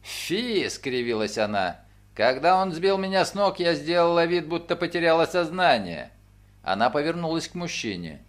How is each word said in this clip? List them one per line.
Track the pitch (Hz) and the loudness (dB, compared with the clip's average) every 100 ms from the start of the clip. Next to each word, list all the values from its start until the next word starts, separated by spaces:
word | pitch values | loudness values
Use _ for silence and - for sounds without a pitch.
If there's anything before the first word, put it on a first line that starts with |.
"Фи!" — | - - - 190 247 202 110 | -12 -10 -4 -4 0 0 -2
скривилась | - 139 127 120 110 104 113 | -4 -4 -2 0 0 -2 0
она. | 104 104 92 - - - _ - | 0 0 -2 -4 -20 -20 _ 0
"Когда | 113 131 160 185 | 2 4 2 4
он | 190 | 2
сбил | 165 190 196 | 0 0 0
меня | 190 190 | 0 0
с | 175 | 0
ног, | 196 196 185 | 0 0 2
я | 170 | 0
сделала | 151 151 175 170 170 170 | 0 0 2 4 4 2
вид, | 175 156 | 0 -2
будто | 170 - 170 | -8 -4 -4
потеряла | 170 175 165 160 160 | -2 0 4 4 4
сознание". | 185 165 180 175 120 92 80 60 _ _ _ _ _ | 0 -2 2 4 4 0 -10 -12 _ _ _ _ _
Она | - 98 120 | -4 0 2
повернулась | 147 156 165 170 160 - | 2 -2 -4 -4 -4 -6
к | 180 | -10
мужчине. | 170 - 117 92 85 73 | -8 -6 -6 -6 -10 -14